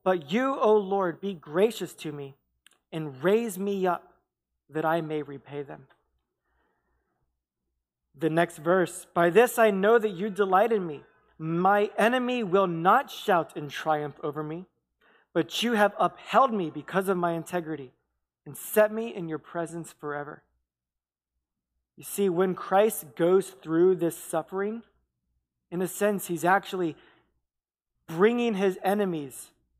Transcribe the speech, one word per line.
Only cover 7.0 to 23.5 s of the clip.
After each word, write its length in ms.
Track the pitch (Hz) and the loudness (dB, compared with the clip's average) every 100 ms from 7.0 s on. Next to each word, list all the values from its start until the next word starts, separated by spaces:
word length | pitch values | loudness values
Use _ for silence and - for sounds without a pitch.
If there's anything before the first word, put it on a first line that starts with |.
| _ _ _ _ _ _ _ _ _ _ _ | _ _ _ _ _ _ _ _ _ _ _
The 140 | 139 160 | -6 -2
next 300 | 160 170 - | 0 0 -2
verse, 460 | 156 190 170 - | 0 2 2 -4
"By 260 | - 180 170 | -6 2 4
this 260 | 175 240 240 | 6 4 6
I 140 | 220 | 4
know 280 | 196 202 233 | 4 4 4
that 120 | 214 | 2
you 200 | 170 214 | -4 -6
delight 420 | 190 196 185 226 | -2 2 4 4
in 140 | 220 170 | 0 -2
me. 180 | 139 - _ _ _ | -10 -16 _ _ _
My 520 | 160 165 185 208 208 - | -4 0 2 4 2 2
enemy 480 | 214 254 247 247 | 2 2 -2 -4
will 240 | 208 190 190 | 0 2 2
not 420 | 165 175 233 - | 2 4 4 2
shout 460 | - - 180 156 170 | -8 0 0 0 -8
in 120 | 147 | -10
triumph 520 | - 160 151 147 - | -8 -2 -2 -2 -8
over 220 | 156 143 | -8 -8
me, 220 | 151 165 190 _ _ _ _ _ _ | -8 -10 -14 _ _ _ _ _ _
but 300 | 175 156 - | -2 -2 -2
you 100 | 226 | -2
have 240 | 220 202 - | 2 2 2
upheld 540 | 175 - - 240 262 | -2 -2 0 2 4
me 180 | 220 160 | 2 -4
because 380 | 147 - 185 190 | -8 -4 -2 0
of 80 | 185 | 0
my 160 | 175 | 0
integrity 600 | 165 160 180 156 151 127 _ _ _ _ _ | -2 -4 -6 -6 -10 -10 _ _ _ _ _
and 120 | 147 135 | -20 -16
set 360 | - 214 214 | -2 2 2
me 200 | 214 233 | 2 -8
in 160 | 214 165 | -8 -8
your 100 | 156 | -8
presence 540 | - 170 165 170 156 | -8 -8 -8 -10 -14
forever." 520 | - 147 147 147 156 _ _ _ _ _ _ _ _ _ _ _ _ _ _ _ - | -12 -10 -10 -10 -16 _ _ _ _ _ _ _ _ _ _ _ _ _ _ _ -20
You 80 | |
see, 240 | 143 - 196 | -12 -2 0
when 260 | 170 190 | 2 0
Christ 640 | 180 - 190 220 214 151 - | -2 0 4 4 0 -12 0
goes 340 | 170 190 185 | 4 4 2